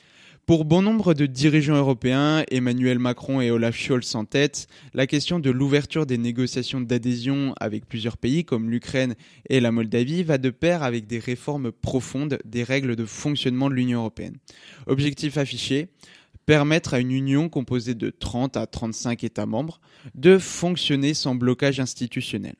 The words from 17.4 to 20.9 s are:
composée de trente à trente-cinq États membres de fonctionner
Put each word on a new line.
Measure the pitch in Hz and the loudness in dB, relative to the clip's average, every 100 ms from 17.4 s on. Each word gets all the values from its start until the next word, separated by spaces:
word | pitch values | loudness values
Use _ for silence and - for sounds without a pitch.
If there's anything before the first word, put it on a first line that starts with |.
| 165 | 2
composée | - 123 123 113 | -2 -2 -2 -2
de | 117 110 | -4 -6
trente | - - 120 131 120 | -6 -6 -2 -2 -2
à | 110 | -4
trente-cinq | - 113 110 127 120 117 | -6 -6 -4 -4 -4 -4
États | - 107 | -4 -4
membres | 110 156 - _ _ 135 - | -4 -4 -10 _ _ -20 2
de | 147 190 | 6 6
fonctionner | 170 - 170 180 - | 4 -4 -2 -2 0